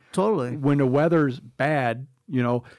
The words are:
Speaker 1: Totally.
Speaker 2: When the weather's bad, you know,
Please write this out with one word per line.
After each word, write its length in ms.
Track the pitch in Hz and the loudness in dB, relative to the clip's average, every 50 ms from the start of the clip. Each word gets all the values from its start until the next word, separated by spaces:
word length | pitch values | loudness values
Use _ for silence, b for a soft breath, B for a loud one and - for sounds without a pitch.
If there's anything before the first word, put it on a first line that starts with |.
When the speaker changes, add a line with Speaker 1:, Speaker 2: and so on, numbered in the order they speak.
| b b b | b b b
Speaker 1:
Totally. 420 | 185 190 220 214 156 123 123 131 | -2 0 0 0 -2 -2 -4 -4
Speaker 2:
When 220 | 151 135 143 143 143 | -2 0 2 2 2
the 80 | 135 | 2
weather's 560 | 127 127 143 156 170 170 160 147 135 123 147 | 2 2 2 2 4 4 2 2 0 -2 -6
bad, 640 | - - - - 131 147 156 143 127 117 117 127 135 - _ _ _ - | -12 -12 -6 -2 -2 0 0 0 0 -2 -2 -4 -8 -16 _ _ _ -6
you 120 | 147 127 | -4 -2
know, 220 | 123 123 123 120 - B B | 0 0 0 -2 -4 B B